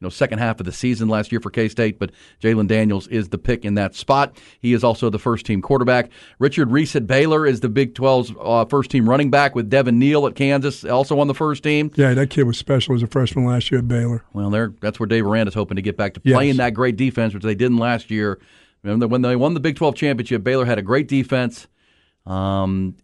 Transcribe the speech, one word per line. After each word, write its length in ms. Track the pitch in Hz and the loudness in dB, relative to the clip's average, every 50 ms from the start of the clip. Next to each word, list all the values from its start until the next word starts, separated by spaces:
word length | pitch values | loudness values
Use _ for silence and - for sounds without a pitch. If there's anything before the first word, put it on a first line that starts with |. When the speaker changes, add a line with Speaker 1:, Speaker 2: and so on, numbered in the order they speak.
Speaker 1:
you 40 | - | -12
know, 60 | 92 | -12
second 280 | - - 139 120 110 107 | -4 -4 -2 -2 -2 -2
half 220 | 123 113 110 - | -2 -2 -2 -4
of 60 | 90 | -6
the 60 | 113 | -8
season 360 | 110 - - 127 120 113 113 110 | -8 -4 -2 -2 -2 0 0 0
last 240 | 110 104 104 - | 0 -2 -2 -2
year 80 | 120 113 | -4 -6
for 80 | - 101 | -6 -4
K-State, 500 | - 117 113 107 - - 113 110 107 - | -2 -2 -2 -2 0 0 -2 -2 -2 -4
but 120 | 98 - - _ - - _ _ | -6 -8 -8 _ -20 -20 _ _
Jalen 240 | - 113 113 110 104 | 0 0 2 2 2
Daniels 400 | 95 110 110 110 107 101 98 - - | 2 2 2 2 2 0 0 -2 -4
is 220 | 117 110 101 90 | -4 -4 -4 -4
the 80 | - - | -6 -4
pick 260 | - 123 120 - - | -2 -2 -2 -2 -2
in 100 | 101 101 | -2 -2
that 180 | 104 98 95 - | 0 -2 -2 -4
spot. 420 | - - - 135 139 143 139 - - - - - _ | -4 -2 0 2 2 2 0 -4 -10 -20 -20 -14 _
He 140 | - 120 120 | 0 2 2
is 100 | 113 127 | 4 4
also 240 | 117 110 - 123 113 | 2 2 2 0 -2
the 80 | 101 104 | -2 -2
first-team 440 | - 123 113 104 - - 107 95 | -2 -2 -2 -2 -2 -2 -2 -2
quarterback. 480 | - - 139 131 123 123 123 123 120 - - - - - - - | 0 0 0 2 2 2 2 2 0 -2 -8 -20 -20 -20 -4 0
Richard 320 | 127 143 139 165 143 120 | 0 0 2 0 0 2
Reese 220 | 123 151 156 147 - | 2 2 0 0 -2
at 120 | 139 113 | -2 -2
Baylor 400 | 95 131 135 156 160 156 156 156 | 0 2 2 4 4 2 2 2
is 140 | 139 127 - | 2 0 0
the 80 | 127 120 | -2 0
Big 240 | 104 135 135 120 120 | 0 0 0 0 -2
twelve's, 380 | 120 131 135 131 127 117 - - - | 0 2 2 2 2 0 -2 -8 -8
uh, 260 | 58 101 117 117 113 | -4 0 0 0 2
first-team 420 | 117 143 139 127 - - 131 110 113 | 2 0 0 0 0 0 2 4 4
running 220 | 127 143 147 135 | 4 2 2 2
back 240 | 143 143 143 135 - | 4 4 2 2 0
with 160 | 123 113 101 | -2 -2 0
Devin 280 | 131 139 131 123 120 120 | 2 2 2 4 4 4
Neal 280 | 131 143 151 147 143 | 4 4 4 2 2
at 80 | 117 - | 0 0
Kansas, 500 | - 139 139 143 139 135 143 131 - - | 0 0 0 2 0 0 -2 -6 -6 -6
also 340 | - 123 131 139 - 156 143 | -2 0 0 0 0 0 0
on 60 | 147 143 | 2 0
the 60 | 139 | 0
first 280 | - 160 151 143 - | -2 -2 -2 -2 -2
team. 280 | - 151 147 147 151 151 - | -2 -2 0 0 -2 0 0
Speaker 2:
Yeah, 180 | 151 139 131 123 | 2 2 4 4
that 140 | 127 139 135 | 2 0 0
kid 120 | - 147 131 | 0 0 0
was 140 | 117 117 - | 0 0 -2
special 360 | - - 139 127 - - 131 | -2 0 0 0 0 0 0
as 80 | 117 | 0
a 40 | 117 | -2
freshman 400 | 110 - 135 127 117 - 135 123 | -2 0 0 -2 0 0 0 0
last 240 | 123 123 120 - - | 0 0 -2 0 0
year 80 | 135 123 | -2 0
at 100 | 123 120 | 0 0
Baylor. 360 | 120 117 117 120 120 113 - _ - | -2 0 0 -2 -4 -6 -8 _ -8
Speaker 1:
Well, 160 | 101 101 101 | -6 -2 -2
there, 240 | 101 110 117 101 - - | 0 -2 -2 -4 -6 -6
that's 180 | 101 107 - - | -6 -6 -6 -4
where 60 | 113 | -2
Dave 180 | 101 113 113 104 | 0 0 0 0
Aranda's 300 | 101 110 113 110 98 - | 2 0 0 0 0 -2
hoping 220 | 110 98 - 95 | -4 -4 -4 -4
to 60 | 98 | -4
get 140 | 95 104 95 | -4 -4 -4
back 180 | - 104 101 - | -4 -4 -4 -6
to 60 | - | -2
Speaker 2:
Yes. 120 | - 135 127 | 2 2 4
Speaker 1:
playing 220 | 127 139 143 131 127 | 4 4 2 2 2
that 160 | 123 123 107 | 0 0 0
great 220 | 113 127 127 110 | 0 0 0 0
defense, 360 | 98 135 131 - 120 113 107 | 0 -2 -2 0 -2 -2 -2
which 120 | 98 98 101 | -4 -4 -4
they 100 | 107 107 | -4 0
didn't 240 | 98 127 123 123 117 | 0 2 2 2 2
last 320 | 117 123 120 110 - - | 2 0 -2 -4 -4 -6
year. 280 | 110 107 104 104 95 - _ _ _ _ _ _ _ _ | -4 -2 -2 -2 -4 -6 _ _ _ _ _ _ _ _
Remember 240 | - 101 104 117 120 | -6 -4 -2 0 0
when 160 | 110 123 127 | 0 0 0
they 140 | 123 123 123 | 0 0 0
won 180 | 123 135 156 175 | 0 0 0 0
the 60 | 156 | 0
Big 160 | 143 160 135 | -2 -2 -2
twelve 180 | - 165 143 - | 0 0 -2 0
championship, 480 | - 156 143 135 117 113 - 123 110 95 | 0 0 -2 -2 -2 -2 -2 -4 -2 0
Baylor 200 | 127 131 135 123 | 0 0 0 0
had 120 | 120 117 104 | 0 0 -2
a 40 | |
great 240 | 98 95 123 143 147 - | -2 0 -2 -2 0 0
defense, 600 | 139 135 127 - 139 127 123 117 - - - _ _ _ _ _ _ _ _ _ _ _ _ | 0 -2 0 0 -2 -2 -2 -4 -6 -10 -16 _ _ _ _ _ _ _ _ _ _ _ _
um, 680 | 95 92 95 95 98 98 98 95 95 95 95 95 92 92 - | -8 -6 -4 -2 -2 0 0 0 -2 -2 -2 -4 -4 -6 -10